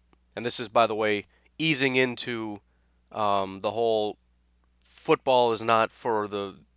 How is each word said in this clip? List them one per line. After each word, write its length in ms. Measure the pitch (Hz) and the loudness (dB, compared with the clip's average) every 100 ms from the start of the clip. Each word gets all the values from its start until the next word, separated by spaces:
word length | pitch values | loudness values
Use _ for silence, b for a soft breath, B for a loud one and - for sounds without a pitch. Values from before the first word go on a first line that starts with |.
| _ _ _ | _ _ _
And 120 | 104 117 | -8 -6
this 160 | - | -4
is, 80 | 113 | 0
by 180 | 117 110 | 2 2
the 80 | 110 | 2
way, 300 | 107 104 - _ _ - | 0 0 -4 _ _ -4
easing 360 | 160 135 135 127 | 0 2 2 4
into, 640 | 127 117 123 117 110 101 _ _ _ _ _ | 2 0 -6 -6 -8 -10 _ _ _ _ _
um, 500 | - 104 101 95 95 | -4 0 0 -2 -4
the 100 | 104 | -4
whole 460 | 107 117 110 107 - _ _ _ _ _ _ | -2 0 0 -2 -6 _ _ _ _ _ _
football 680 | - - - - 135 127 120 | -20 -12 -2 0 2 2 2
is 80 | 110 | 0
not 300 | 113 113 110 | 2 2 2
for 360 | - 123 110 104 | -2 -4 -2 -2
the, 280 | 101 98 95 _ | -6 -8 -12 _